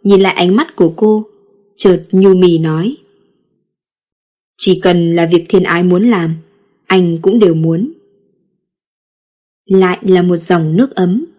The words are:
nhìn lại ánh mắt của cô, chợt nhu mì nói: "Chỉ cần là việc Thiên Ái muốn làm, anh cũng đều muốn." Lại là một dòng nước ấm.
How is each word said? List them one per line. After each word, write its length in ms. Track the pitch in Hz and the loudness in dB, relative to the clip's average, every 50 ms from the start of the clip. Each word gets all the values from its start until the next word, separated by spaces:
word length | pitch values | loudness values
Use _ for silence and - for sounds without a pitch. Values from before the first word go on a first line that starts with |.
nhìn 180 | _ 196 202 190 | _ 2 2 4
lại 140 | 196 185 - | 2 0 0
ánh 220 | - 175 180 190 | -2 -2 0 0
mắt 200 | 240 320 - - | 0 -2 -4 -2
của 160 | - 185 160 165 | -2 -2 -2 0
cô, 300 | - 220 214 214 214 214 - _ _ _ _ _ _ _ _ _ | 0 0 0 0 -2 -4 -10 _ _ _ _ _ _ _ _ _
chợt 280 | _ - 196 180 160 165 _ | _ 2 2 2 2 -2 _
nhu 220 | - 190 190 196 190 | 0 2 4 4 4
mì 240 | 180 185 175 170 165 | 4 4 2 2 0
nói: 380 | 160 160 156 160 175 226 294 - _ _ _ _ _ _ _ _ _ _ _ _ _ _ _ _ _ _ _ _ _ _ _ _ _ _ _ _ _ _ _ _ | -2 -2 -4 -4 -4 -6 -8 -10 _ _ _ _ _ _ _ _ _ _ _ _ _ _ _ _ _ _ _ _ _ _ _ _ _ _ _ _ _ _ _ _
"Chỉ 220 | - 196 180 160 | -2 -2 -2 0
cần 320 | - 185 180 175 170 165 165 | 0 0 0 0 0 0 0
là 120 | 170 170 | -2 0
việc 180 | 170 175 170 170 - | 0 0 -2 0 0
Thiên 140 | - 185 | 0 0
Ái 200 | 175 - 165 170 | 0 0 -2 -2
muốn 280 | 175 180 180 180 214 247 | 0 0 0 0 0 0
làm, 260 | 226 185 170 160 160 160 - _ _ _ _ _ _ _ _ | 0 0 -2 -4 -6 -8 -12 _ _ _ _ _ _ _ _
anh 320 | _ 190 190 180 170 165 165 | _ 0 0 0 0 -2 -2
cũng 160 | 160 190 202 240 | -2 -2 2 2
đều 160 | 214 175 165 | 2 2 2
muốn." 380 | 160 160 165 165 170 214 302 330 _ _ _ _ _ _ _ _ _ _ _ _ _ _ _ _ _ _ _ _ _ _ _ _ _ _ _ _ _ _ _ _ _ _ | 0 -2 -2 -2 -4 -4 -8 -10 _ _ _ _ _ _ _ _ _ _ _ _ _ _ _ _ _ _ _ _ _ _ _ _ _ _ _ _ _ _ _ _ _ _
Lại 320 | - 190 190 185 180 180 - | -2 0 0 2 0 -2 -4
là 200 | - 185 185 180 | -2 0 0 2
một 140 | 180 180 175 | 2 0 -2
dòng 400 | 170 - - 185 170 160 156 160 | -4 -2 -2 -2 -2 0 -2 0
nước 180 | 190 254 269 - | 0 -2 -2 -2
ấm. 300 | - 185 180 185 240 330 - _ | -4 -2 -2 -2 -4 -6 -10 _